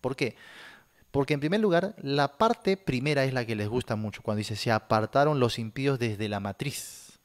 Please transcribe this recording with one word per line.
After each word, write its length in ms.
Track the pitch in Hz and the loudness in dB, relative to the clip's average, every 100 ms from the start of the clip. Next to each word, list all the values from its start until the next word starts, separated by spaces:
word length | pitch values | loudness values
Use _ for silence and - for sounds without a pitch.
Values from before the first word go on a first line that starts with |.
¿Por 140 | 127 139 | -4 -2
qué? 200 | 123 - - - - - _ _ _ | -4 -4 -20 -20 -20 -20 _ _ _
Porque, 220 | 139 139 | -2 0
en 60 | 147 | 0
primer 200 | 151 202 | 0 0
lugar, 360 | 214 170 190 - | 2 2 0 -6
la 360 | 139 143 147 - | -2 0 0 2
parte 400 | 220 233 - 196 | 2 2 0 -2
primera 460 | - 127 139 143 | 0 -2 2 2
es 100 | 135 | 2
la 120 | 131 113 | 0 -2
que 100 | 110 | -2
les 120 | 104 | -2
gusta 280 | 123 - 107 | -2 -2 -4
mucho, 260 | 107 - | -4 -6
cuando 160 | - 104 | -4 -2
dice, 180 | 104 107 | -2 -4
"Se 160 | 123 | 0
apartaron 680 | 110 - 110 107 139 147 147 | 0 2 0 2 4 4 4
los 200 | 120 - | 2 0
impíos 400 | 113 135 139 135 | -6 -2 0 0
desde 300 | 117 101 107 | -2 -2 -4
la 100 | 101 | -4
matriz". 800 | 101 95 139 - - - - - | -4 -6 -6 -8 -12 -16 -20 -20